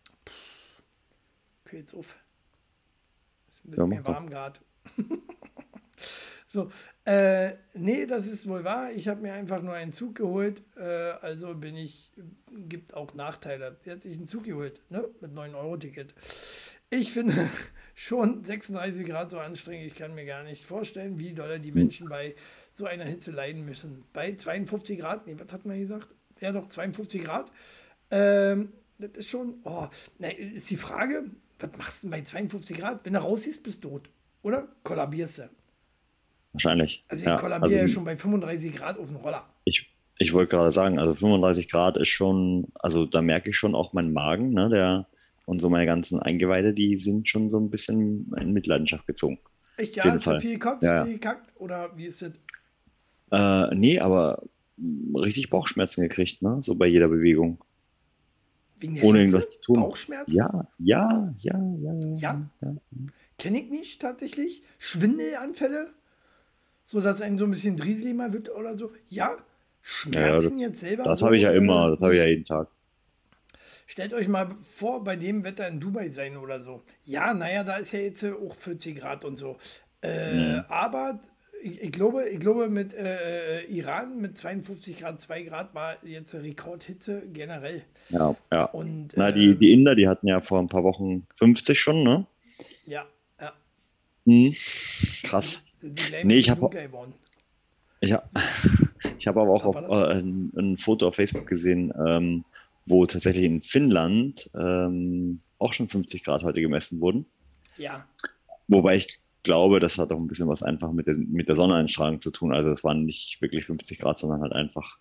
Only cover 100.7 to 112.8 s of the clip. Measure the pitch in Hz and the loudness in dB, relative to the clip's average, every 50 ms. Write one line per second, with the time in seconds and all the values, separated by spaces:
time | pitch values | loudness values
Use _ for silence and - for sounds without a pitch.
100.7 | 92 92 - - 110 110 - 87 - - 98 - - - - - 95 85 85 90 | 0 0 2 2 2 4 4 2 4 2 0 0 0 -6 -4 -2 -4 0 2 2
101.7 | 90 90 90 82 - - 78 82 85 85 87 87 85 85 - _ _ - - _ | 2 2 2 -2 -2 0 2 2 2 4 2 2 0 -2 -4 _ _ -20 -20 _
102.7 | _ _ - - 87 92 92 90 - 90 - 92 90 92 90 85 82 80 - - | _ _ 0 6 8 8 8 6 2 0 0 2 2 4 4 2 2 0 -2 2
103.7 | - 135 147 135 101 82 80 87 101 113 123 139 135 - - - - - 85 90 | 2 4 6 6 6 4 4 4 2 2 0 0 -4 -10 -14 -14 -8 -4 -2 0
104.7 | 90 90 90 90 90 90 90 90 90 90 90 87 87 85 _ _ _ - 104 - | 0 2 0 0 -2 -2 -2 -2 -2 -2 -2 -4 -4 -6 _ _ _ -4 -2 -2
105.7 | - - 123 104 - 98 90 - - 90 - - 71 76 85 85 73 85 80 78 | -2 -2 -6 -2 -2 -4 -4 -4 -8 -8 -4 -2 -2 -2 -2 -2 0 0 0 0
106.7 | 73 73 - - 87 82 82 90 98 131 151 _ _ _ _ _ _ _ _ - | 0 -2 -2 -4 -4 0 0 2 2 0 -4 _ _ _ _ _ _ _ _ -20
107.7 | _ - 147 139 139 135 - _ _ _ - - _ _ _ _ - - _ - | _ -14 -12 -12 -12 -14 -16 _ _ _ -16 -16 _ _ _ _ -20 -10 _ 6
108.7 | 101 95 85 95 92 101 - - - - _ _ _ _ - 90 85 82 90 98 | 6 6 8 6 4 4 2 -2 -12 -18 _ _ _ _ 0 2 4 6 6 6
109.7 | 101 92 82 82 - - 82 76 82 80 82 76 78 82 85 78 76 - - - | 6 6 4 2 0 0 -2 -2 -2 -4 -4 -6 -4 -4 -2 -2 -2 -2 -2 -4
110.7 | 78 78 85 82 80 82 78 78 76 78 - - 76 85 80 80 78 78 90 92 | -4 -4 -4 -4 -4 -2 0 0 0 0 0 -2 -2 -2 0 2 4 4 4 4
111.7 | 90 82 78 76 - - 76 78 78 73 - 80 - - 87 78 64 76 76 78 | 4 4 2 0 0 -2 0 -2 -2 -2 -6 -8 -8 -4 -2 0 0 2 2 2
112.7 | 73 - | 0 0